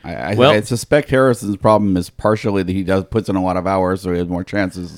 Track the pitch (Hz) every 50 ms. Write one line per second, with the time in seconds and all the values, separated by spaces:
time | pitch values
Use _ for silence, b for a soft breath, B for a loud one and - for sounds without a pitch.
0 | - 85 85 55 64 87 104 120 123 147 143 107 - - 123 113 - - 147 147
1 | 139 - 139 131 135 131 120 - - 101 101 - - 110 107 104 104 98 92 90
2 | 87 - - - - 107 110 107 - 110 98 98 92 90 92 98 95 90 95 98
3 | 95 - - 110 95 - 95 95 92 92 90 92 87 95 98 95 92 90 95 92
4 | 92 92 87 87 90 87 87 87 92 - - 104 98 90 - 92 90 82 76